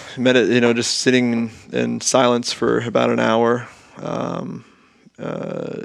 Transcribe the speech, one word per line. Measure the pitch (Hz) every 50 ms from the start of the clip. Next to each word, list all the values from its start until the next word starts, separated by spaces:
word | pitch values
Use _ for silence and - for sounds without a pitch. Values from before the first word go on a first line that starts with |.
| - - -
medi-, | 135 120 127 127 127 110 90 120
you | 123
know, | 120 120 117
just | 120 117 - - -
sitting | - 131 127 127 123 120 117
in, | 117 117 110 98 - - - -
in | 127 120 117 117 117
silence | - - - 131 127 120 120 120 123 - -
for | - 117 117 117 120
about | 120 120 120 123 120 120
an | 120 117
hour, | 117 113 113 113 117 117 120 120 120 - - - - - -
um, | - - - - 120 123 - - - - - - - - - _ _ _ _ _ _ _ - _ -
uh, | - 50 50 50 50 50 50 50 50 - - -